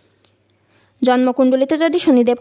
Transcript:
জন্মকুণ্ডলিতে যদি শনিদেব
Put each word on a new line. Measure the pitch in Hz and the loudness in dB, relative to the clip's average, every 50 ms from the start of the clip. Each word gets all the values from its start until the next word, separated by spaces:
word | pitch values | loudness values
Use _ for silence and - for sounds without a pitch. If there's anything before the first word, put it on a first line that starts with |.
| _ _ _ _ _ _ _ _ _ _ _ _ _ _ _ _ _ _ _ _ 254 | _ _ _ _ _ _ _ _ _ _ _ _ _ _ _ _ _ _ _ _ -2
জন্মকুণ্ডলিতে | 254 247 247 254 254 247 277 262 254 254 262 269 269 311 302 | 0 0 0 0 -2 0 0 0 0 0 0 0 -2 -2 -2
যদি | 330 330 294 359 | -2 -2 -2 -2
শনিদেব | - 320 269 247 240 233 240 247 | 0 2 2 2 2 0 -2 -4